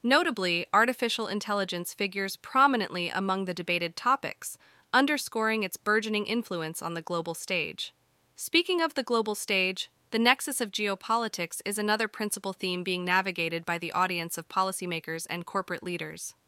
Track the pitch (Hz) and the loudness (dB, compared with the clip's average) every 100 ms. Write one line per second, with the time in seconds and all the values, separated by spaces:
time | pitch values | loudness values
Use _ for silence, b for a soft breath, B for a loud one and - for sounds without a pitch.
0 | 233 285 349 226 185 170 - 208 233 247 | 6 6 4 0 0 0 2 4 4 2
1 | 233 - 220 202 208 202 190 175 175 - | -2 -2 -2 -4 -2 -2 -2 -4 -6 -4
2 | 202 196 196 - - 262 277 247 190 180 | -4 -2 -6 -6 0 6 6 6 0 -2
3 | 175 - 196 190 185 175 170 175 170 - | -2 -2 0 0 -2 -4 -2 -2 -2 -2
4 | 247 269 - - - - b b b 247 | 0 2 0 -8 -12 -14 b b b 4
5 | 277 294 - 226 220 220 190 - - 214 | 4 2 -2 0 0 0 -2 -4 2 2
6 | 214 208 208 226 226 175 160 165 170 165 | 2 -2 0 -2 -2 -4 -4 -6 -6 -6
7 | 160 170 170 165 - 185 151 - - _ | -4 -4 -2 -8 -4 -2 -2 -6 -12 _
8 | _ _ _ - - 339 349 359 330 - | _ _ _ -12 2 2 4 2 2 0
9 | 247 233 214 208 - 196 185 185 - _ | 2 2 2 -4 0 0 0 -2 -10 _
10 | _ 226 233 262 - 262 220 - 208 196 | _ 4 6 6 2 -2 -2 0 0 -2
11 | - 226 220 - 170 - 190 208 208 214 | 0 0 0 -4 -6 -4 -4 -2 0 2
12 | 214 - 214 - 196 190 185 180 180 180 | 0 -2 -4 -2 -6 -4 -2 -2 -2 -2
13 | 180 185 190 175 165 165 165 170 170 - | 2 2 2 -2 -2 -2 -2 -4 -2 0
14 | 185 175 170 - 165 190 190 185 180 165 | 0 0 -4 -8 -4 0 0 -2 -4 -4
15 | - 165 - 170 170 196 185 175 180 175 | -4 -8 -6 -8 -4 -4 -4 -6 -6 -6
16 | 156 165 - - | -8 -10 -14 -14